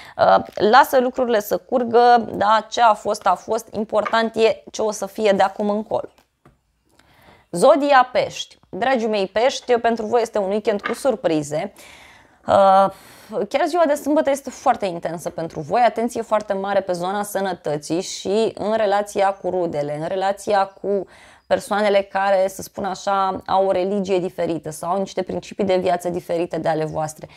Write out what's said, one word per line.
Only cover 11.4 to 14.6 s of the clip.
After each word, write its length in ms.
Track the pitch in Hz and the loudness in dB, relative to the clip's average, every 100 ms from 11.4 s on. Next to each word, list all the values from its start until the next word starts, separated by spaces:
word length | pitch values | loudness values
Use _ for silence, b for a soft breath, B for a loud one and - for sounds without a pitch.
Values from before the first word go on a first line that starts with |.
| 143 151 190 - B B B B B B - | -2 -6 -8 -12 B B B B B B 2
Uh, 400 | - 196 190 196 B B B B 208 202 | 6 6 6 4 B B B B -6 -2
chiar 180 | 277 339 | -2 0
ziua 160 | 339 311 | 2 2
de 80 | |
sâmbătă 360 | 294 277 302 277 | 2 0 0 2
este 200 | 277 254 | -2 -6
foarte 360 | - | -4